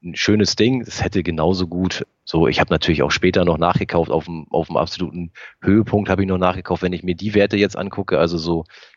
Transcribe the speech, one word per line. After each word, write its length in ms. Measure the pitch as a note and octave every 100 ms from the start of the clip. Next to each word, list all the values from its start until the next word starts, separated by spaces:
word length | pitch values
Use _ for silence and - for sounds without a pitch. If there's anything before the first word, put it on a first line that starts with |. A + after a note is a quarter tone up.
ein 120 | F2 -
schönes 400 | - G#2 G2 -
Ding. 260 | A2+ C3
Es 220 | - -
hätte 200 | F2+ G2
genauso 420 | F2 D#2+ D#2+ F#2+ F2
gut 380 | F2 F#2 - - _ -
so, 220 | D#2+ C#2+
ich 120 | -
habe 120 | -
natürlich 300 | - - D2
auch 80 | C#2
später 340 | - F2+ F#2
noch 140 | F2 D#2
nachgekauft, 540 | E2+ - - E2+ E2
auf 140 | D#2 E2+
dem, 200 | E2 C#2+
auf 160 | D#2+ D#2+
dem 100 | D#2+
absoluten 540 | E2+ - E2+ E2+ E2+ - - -
Höhepunkt 480 | F#2 G#2 A2 G#2 G2
habe 100 | F#2+
ich 60 | G2
noch 100 | F#2
nachgekauft, 460 | F2+ F#2 - F2
wenn 100 | F2+
ich 80 | F2+
mir 140 | F2+ E2+
die 180 | G#2
Werte 240 | G#2 G2+ G2+
jetzt 180 | G2 -
angucke, 440 | G2 - G2 D#2
also 180 | E2 E2+
so 280 | E2 E2 D#2+ - -